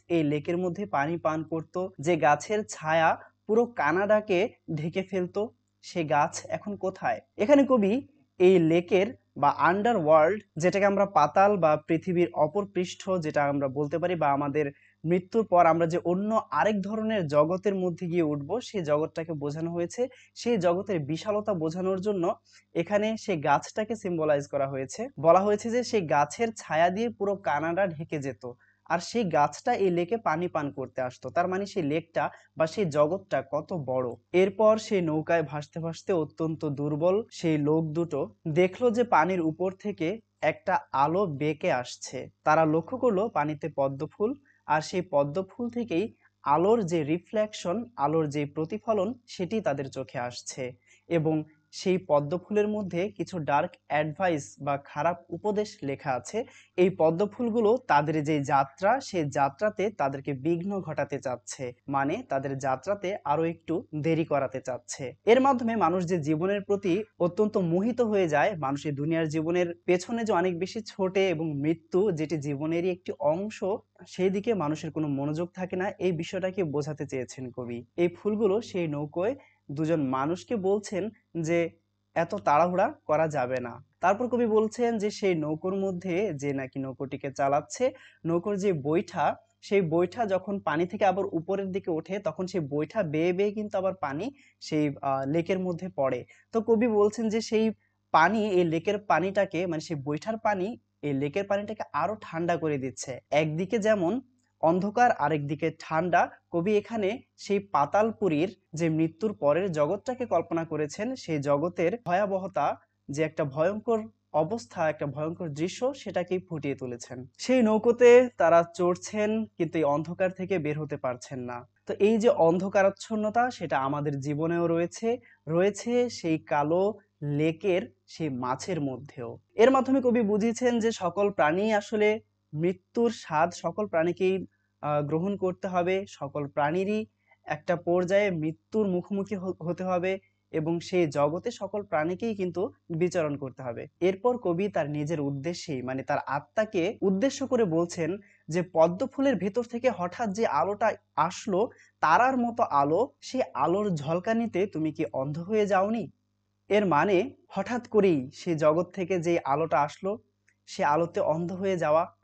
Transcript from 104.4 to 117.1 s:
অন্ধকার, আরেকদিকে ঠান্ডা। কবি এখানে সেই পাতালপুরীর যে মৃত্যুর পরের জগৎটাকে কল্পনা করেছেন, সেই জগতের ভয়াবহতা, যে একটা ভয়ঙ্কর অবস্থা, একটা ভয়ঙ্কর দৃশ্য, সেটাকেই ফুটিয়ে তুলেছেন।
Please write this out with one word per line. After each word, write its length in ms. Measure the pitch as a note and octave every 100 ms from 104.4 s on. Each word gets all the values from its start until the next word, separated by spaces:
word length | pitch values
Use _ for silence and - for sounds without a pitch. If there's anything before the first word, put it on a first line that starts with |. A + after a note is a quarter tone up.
| _ -
অন্ধকার, 500 | D#3+ F3+ G3+ G#3+ B3
আরেকদিকে 600 | - C#3+ D#3 C#3+ D3 D#3+ D#3
ঠান্ডা। 500 | - D#3+ F3+ F3 C4+ - -
কবি 260 | E3+ F3+ G#3
এখানে 440 | G#3 A3+ F#3+ A#3+ - -
সেই 220 | - G3+
পাতালপুরীর 960 | G3 C#3+ D3 G3 A3 G#3+ G3 D3 F#3+ - _
যে 160 | D#3 E3
মৃত্যুর 440 | D#3+ D#3+ - G#3+
পরের 380 | G#3 C#3+ D#3 G3+
জগৎটাকে 540 | D#3 D3 G#3 - B3 A#3+
কল্পনা 400 | E3+ E3 E3 E3
করেছেন, 500 | D3+ D3 - A#3 C4
সেই 240 | - D3+
জগতের 580 | C#3 C#3+ F3 F3 E3+ A#3+ -
ভয়াবহতা, 760 | F3+ G#3 F#3+ F#3 E3 D3+ A3+ _ _ -
যে 140 | C#3
একটা 200 | D#3 D#3+
ভয়ঙ্কর 560 | D3+ C3+ E3+ G#3 A#3+ A3+ A3 _ _
অবস্থা, 560 | D3 D#3+ A#3 - F#3 D#3+
একটা 160 | D3+ D3
ভয়ঙ্কর 440 | C#3 D#3 E3+ E3+
দৃশ্য, 440 | C#3+ F3+ - B3+
সেটাকেই 460 | C#4 G#3 F3+ F3 F#3
ফুটিয়ে 360 | F#3 D#3 C#3 C3
তুলেছেন। 500 | B2+ A#2+ -